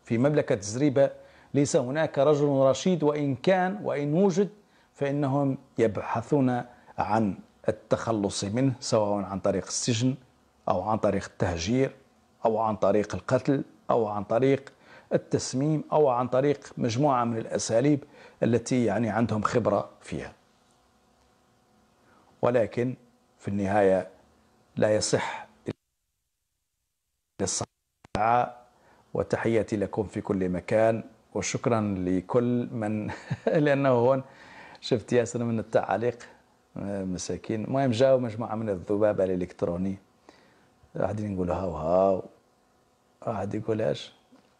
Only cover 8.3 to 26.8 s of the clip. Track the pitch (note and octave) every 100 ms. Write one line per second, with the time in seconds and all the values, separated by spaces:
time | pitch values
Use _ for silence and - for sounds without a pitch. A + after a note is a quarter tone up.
8.3 | - G2+ A2+ C3+ A#2+ - A2+ G#2 G2+ F#2
9.3 | F#2+ G2+ F#2+ - - - A2+ B2+ C#3 _
10.3 | _ _ _ - G2 G2 A2 - G2 -
11.3 | - G2+ E2+ E2+ B2+ C3 - _ _ _
12.3 | _ A#2 A2 A2 G#2 G2 G#2 G2 F#2+ -
13.3 | B2+ - C#3 - _ - B2+ G#2+ G#2 G2
14.3 | A2+ C3+ C3 - - - - _ F3+ -
15.3 | B2+ - B2+ D3 D3+ - D#3 D3 A#2+ B2
16.3 | B2 C#3+ C#3+ - - B2+ A2+ D3 B2 A#2
17.3 | A2+ - F#2+ - A2+ C#3 C#3+ - - -
18.3 | _ B2 A#2 - B2+ A2+ G2 A#2 G#2 A#2+
19.3 | A2 G#2 B2 G#2 G2+ - - - D#2 -
20.3 | - _ _ _ _ _ _ _ _ _
21.3 | _ _ _ _ _ _ _ _ _ _
22.3 | _ B2 B2 G2+ - B2 B2+ _ _ _
23.3 | _ - G2+ F#2+ G#2+ G2 F#2 F2+ - _
24.3 | _ _ _ _ - G#2+ G#2+ - A#2+ -
25.3 | - - _ - - _ _ _ _ _
26.3 | _ _ _ _ _